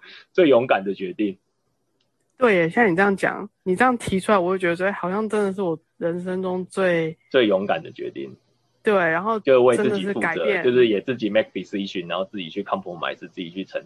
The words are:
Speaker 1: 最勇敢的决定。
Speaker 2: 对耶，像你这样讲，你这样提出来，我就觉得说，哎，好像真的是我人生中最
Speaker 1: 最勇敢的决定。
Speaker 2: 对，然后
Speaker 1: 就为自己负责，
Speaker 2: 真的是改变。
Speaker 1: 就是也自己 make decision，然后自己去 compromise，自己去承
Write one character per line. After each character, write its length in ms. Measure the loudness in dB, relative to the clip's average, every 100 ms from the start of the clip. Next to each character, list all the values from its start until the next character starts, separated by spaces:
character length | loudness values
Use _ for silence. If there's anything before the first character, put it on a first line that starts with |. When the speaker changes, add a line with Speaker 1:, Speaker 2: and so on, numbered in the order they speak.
| -20 -20 _
Speaker 1:
最 140 | 2 6
勇 200 | 6 4
敢 160 | 0
的 100 | -2
决 180 | -6 -6
定。 240 | -2 -4 -4 _ _ _ _ _ _ _ _ _ 0
Speaker 2:
对 160 | 2
耶， 160 | 4 2
像 220 | 2 2
你 20 | 4
这 40 |
样 140 | 2 2
讲， 340 | -2 -4 -10 _
你 140 | -2 2
这 80 | 2
样 120 | 0
提 220 | -2 -2
出 100 | 2
来， 80 | 2
我 160 | 2
就 40 | 0
觉 60 | -2
得 80 | 0
说， 100 | -2
哎， 60 |
好 180 | -2 -4
像 200 | -4 -2
真 120 | -2
的 120 | -2
是 80 | -2
我 180 | -4 -4 _ -6
人 240 | -4 -4
生 200 | -6 -4
中 240 | -4 -4 -4
最 520 | -2 0 2 -2 -6 _
Speaker 1:
最 180 | 2 4
勇 180 | 2 0
敢 160 | -4
的 80 | -6
决 160 | -12 -12
定。 200 | -10 -12 -16 _ _ _ _
Speaker 2:
对， 100 | 0
然 300 | 2 2 0
后 160 | -2 -2
Speaker 1:
就 240 | 2 4
为 100 | 6 4
自 60 |
己 220 | 2 0 -4
负 140 | -2
责， 0 |
Speaker 2:
真 0 |
的 0 |
是 0 |
改 160 | -4 -2 -2
变。 160 | 0 2
Speaker 1:
就 40 |
是 200 | 4 4
也 100 | 2
自 160 | -2 -4
己 140 | 0
make 200 | 0 0
decision， 560 | -4 -8 -6 -6 -8 -6
然 80 | -6
后 80 | -6
自 120 | -8
己 120 | -10
去 120 | -8
compromise， 540 | -6 -6 -6 -8 -8 -8
自 140 | -12
己 200 | -12 -10
去 140 | -10
承 180 | -10 -12